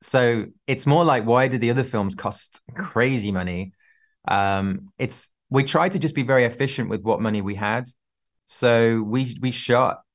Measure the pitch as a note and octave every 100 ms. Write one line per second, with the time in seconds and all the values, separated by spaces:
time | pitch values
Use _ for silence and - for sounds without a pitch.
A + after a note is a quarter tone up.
0 | - C3+ B2 A2+ G2+ - - B2+ D3 D#3
1 | E3+ B2+ A2 A#2+ C3 B2+ A#2 B2+ B2+ A2
2 | G2 F#2+ G2 - - - - - - A2+
3 | B2+ C3 G#2 F#2 F2+ F2 F#2+ - _ _
4 | _ _ - G2 G2 G2 G2 F#2+ - -
5 | B2+ - - _ _ C3+ C#3 D#3+ F3+ F#3+
6 | D#3 D3+ B2+ C3 A#2+ A#2+ C#3 - A2 G#2
7 | G#2 G#2+ A2 G#2+ G2 G2 G#2 A#2 B2+ _
8 | _ _ _ _ - - B2 A#2 A#2 A2+
9 | G#2+ A#2+ C3 - B2+ B2 - A#2+ A#2+ -
10 | _